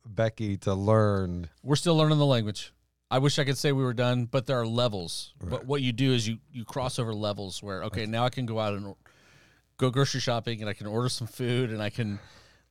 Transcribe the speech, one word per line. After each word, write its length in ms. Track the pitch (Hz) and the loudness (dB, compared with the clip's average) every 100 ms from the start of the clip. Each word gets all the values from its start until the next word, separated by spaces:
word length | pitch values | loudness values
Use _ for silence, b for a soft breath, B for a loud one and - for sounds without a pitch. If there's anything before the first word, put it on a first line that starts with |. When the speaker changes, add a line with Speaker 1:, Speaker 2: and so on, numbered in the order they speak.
| 113 | -8
Speaker 1:
Becky, 500 | 98 113 - 107 98 | -2 -2 0 -2 -2
to 180 | - 95 | 0 2
learn? 760 | 101 110 104 98 90 87 82 - | 4 4 4 2 -2 -4 -8 -8
Speaker 2:
We're 120 | 127 147 | -2 0
still 200 | 170 156 | 4 4
learning 220 | 156 151 | 6 6
the 80 | 143 | 4
language. 460 | 123 104 98 - _ _ _ - | 4 0 -4 -10 _ _ _ -2
I 80 | 127 | 2
wish 220 | 143 147 | 2 2
I 40 | |
could 140 | 139 135 | 0 0
say 140 | 151 | 2
we 100 | 135 | 2
were 120 | 127 120 | 2 2
done, 300 | 123 123 120 | 2 2 0
but 200 | 139 131 | -2 0
there 140 | 131 | 0
are 60 | 113 | 0
levels. 680 | 117 123 101 82 - - - | 2 2 0 -6 -8 -10 -10
Speaker 1:
Right. 80 | 92 | -6
Speaker 2:
But 160 | 123 127 | -6 -2
what 160 | 143 | 0
you 100 | 127 | 0
do 220 | 113 135 | 2 4
is 140 | 123 107 | 4 0
you, 100 | 113 - | -4 -8
you 120 | 123 | -14
cross 360 | 110 139 127 - | -8 -4 -4 -2
over 120 | 113 107 | -4 -2
levels 480 | 104 104 98 - | -2 -2 -6 -10
where, 180 | 104 95 104 | -8 -6 -6
okay, 200 | 101 107 | -6 -4
now 180 | 113 | 0
I 60 | 123 | 0
can 160 | 135 120 | -2 -4
go 140 | 110 | -2
out 160 | 107 101 | -2 -2
and 100 | 101 | -6
or-, 120 | 95 b b b b b b _ - | -14 b b b b b b _ -2
go 120 | 127 | 0
grocery 320 | 123 139 131 | 2 0 0
shopping, 400 | 120 117 113 110 | -2 -2 -2 -6
and 80 | 107 | -6
I 40 | |
can 120 | 98 104 | -6 -4
order 240 | 113 123 | 0 0
some 160 | - 110 | -2 -6
food, 460 | - 123 123 123 | -4 0 0 0
and 100 | 110 | -2
I 80 | 104 | -4
can 300 | - 110 101 b b b b - | -2 -4 -6 b b b b -4